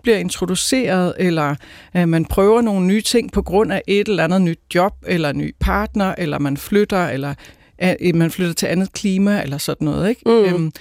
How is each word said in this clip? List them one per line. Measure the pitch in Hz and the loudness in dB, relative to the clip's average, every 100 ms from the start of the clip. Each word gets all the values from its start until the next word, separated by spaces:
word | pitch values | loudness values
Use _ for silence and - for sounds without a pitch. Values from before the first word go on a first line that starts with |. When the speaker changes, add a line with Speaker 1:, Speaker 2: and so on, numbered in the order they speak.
Speaker 1:
bliver | 240 202 | 2 2
introduceret, | 175 - 180 185 - 262 233 185 180 - | 0 -4 -4 -2 0 0 0 0 0 0
eller, | 180 160 147 147 - - - 180 | 0 0 0 -4 -8 -20 -6 0
øh, | 170 | 2
man | 165 | 2
prøver | 160 - 196 233 | 0 2 4 4
nogle | 226 196 180 | 2 2 2
nye | 214 | 2
ting | - 240 185 | 2 0 0
på | 208 | -4
grund | 170 190 220 | 0 0 0
af | 185 - | -2 0
et | 202 208 | 0 0
eller | 180 | 0
andet | 165 190 | 2 2
nyt | 175 165 - | 2 -2 -4
job, | 180 190 - - | 0 0 -2 -4
eller | 175 151 | -2 -2
ny | 139 151 - | -2 -6 -2
partner, | 196 190 214 208 190 - | -2 0 -2 -2 -2 -2
eller | 160 143 | -4 -2
man | 143 139 | -2 -4
flytter, | - 202 208 190 165 | 0 0 2 0 -2
eller, | 131 143 - - - _ - | -4 -8 -10 -16 -20 _ -4
øh, | 185 - 180 | -2 0 0
man | 165 165 | 2 0
flytter | - 175 | 0 -4
til | 165 - | -2 -2
andet | 170 190 | -2 -2
klima, | - 202 190 202 202 | -4 -2 0 2 0
eller | - 143 | -2 -6
sådan | - 143 | -6 -4
noget, | 151 143 190 | -2 -2 -2
ikke? | 247 233 | -2 2
Speaker 2:
Mm. | |
Speaker 1:
Øhm, | 226 190 180 160 - | 4 4 2 -2 -6